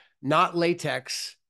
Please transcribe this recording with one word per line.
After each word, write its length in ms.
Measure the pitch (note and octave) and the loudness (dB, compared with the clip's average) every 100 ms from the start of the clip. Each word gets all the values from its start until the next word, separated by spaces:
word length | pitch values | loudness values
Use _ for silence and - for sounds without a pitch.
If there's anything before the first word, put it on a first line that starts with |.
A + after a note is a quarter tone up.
| _ _ | _ _
not 340 | C3+ D#3 F3+ F3 | 0 2 2 2
latex. 800 | E3+ E3+ D3+ B2+ - - - - | 0 0 -2 -6 -6 -10 -10 -16